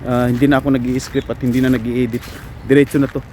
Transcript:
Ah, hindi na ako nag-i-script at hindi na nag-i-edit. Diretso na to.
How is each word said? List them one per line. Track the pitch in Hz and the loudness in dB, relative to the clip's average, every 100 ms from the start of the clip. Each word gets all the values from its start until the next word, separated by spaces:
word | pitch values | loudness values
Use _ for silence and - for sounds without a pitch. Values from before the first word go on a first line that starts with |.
Ah, | - 123 123 | 0 0 2
hindi | 120 | 2
na | 139 135 | 4 4
ako | 139 135 | 2 0
nag-i-script | 123 127 - 139 - | 0 -4 -2 -4 -4
at | 117 | -4
hindi | 127 120 | -2 0
na | 131 | 2
nag-i-edit. | 127 117 123 123 117 - - - - - | 0 0 -2 -2 -4 -10 -16 -16 -16 2
Diretso | 139 139 143 | 4 4 2
na | 139 | 0
to. | 139 - | -4 -10